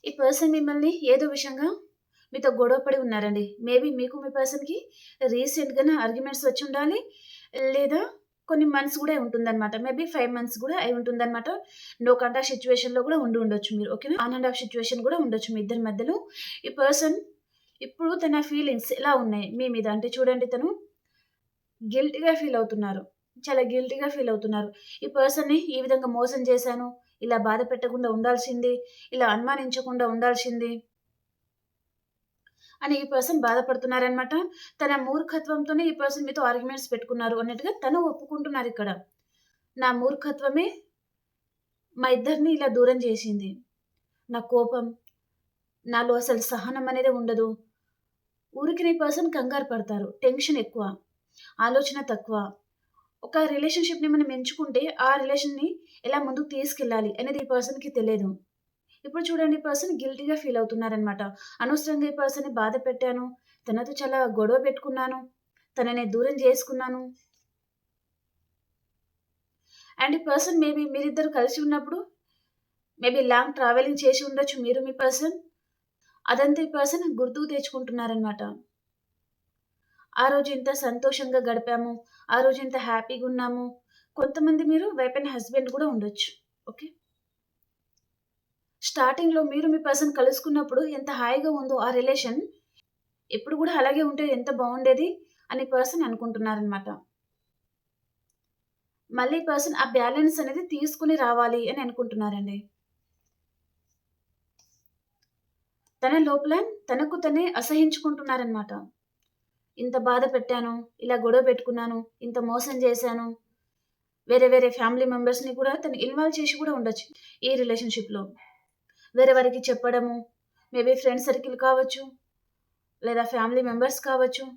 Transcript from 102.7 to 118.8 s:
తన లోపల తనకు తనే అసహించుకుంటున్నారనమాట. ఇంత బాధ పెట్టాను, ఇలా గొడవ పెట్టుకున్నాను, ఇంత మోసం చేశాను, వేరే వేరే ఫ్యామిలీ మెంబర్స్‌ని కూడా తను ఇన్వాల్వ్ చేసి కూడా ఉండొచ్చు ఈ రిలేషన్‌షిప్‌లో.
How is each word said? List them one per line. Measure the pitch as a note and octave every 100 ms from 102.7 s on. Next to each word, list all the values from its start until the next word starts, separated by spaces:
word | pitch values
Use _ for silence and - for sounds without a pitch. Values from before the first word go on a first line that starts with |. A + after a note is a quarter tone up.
| _ _ _ _ _ _ _ _ _ _ _ _ _ _ _ _ _ _ _ _ _ _ _ _ _ _ _ _ _ _ _ _ _
తన | B3+ D#4+ D4+
లోపల | C#4+ D4+ E4 A4+ G#4+ -
తనకు | C4 D4+ F4 D#4+
తనే | D4+ F4 F4
అసహించుకుంటున్నారనమాట. | - D#4 D#4 D4+ D4+ D4 C#4+ C4 A#3 A3 G#3 G3+ G3 _ _ _ _ _ _ _ _ -
ఇంత | B3 B3+ A#3+
బాధ | B3 C4+
పెట్టాను, | C4 B3 B3 A#3 A#3 A#3 _
ఇలా | A#3+ A#3+ A3+
గొడవ | B3+ C4
పెట్టుకున్నాను, | B3 B3 A#3+ A#3 A3+ A3+ _ A#3+
ఇంత | A#3+ A#3
మోసం | A#3+ C#4 B3+ B3+
చేశాను, | A#3+ B3 A#3 A#3 A3+ _ _ _ _ _ _ _ _ -
వేరే | B3 B3+
వేరే | B3+ B3 B3
ఫ్యామిలీ | A#3 B3 B3+
మెంబర్స్‌ని | B3 A#3+ B3 C4 B3+
కూడా | C4+ C#4+
తను | D4+ B3+ A#3+
ఇన్వాల్వ్ | C#4+ D#4+ D#4
చేసి | D4+ D4
కూడా | D#4 C4+
ఉండొచ్చు | A3+ A3 - - - _ B3
ఈ | C4
రిలేషన్‌షిప్‌లో. | B3 A3+ A#3 A3 G3+ G3+ G3 - - _ _ _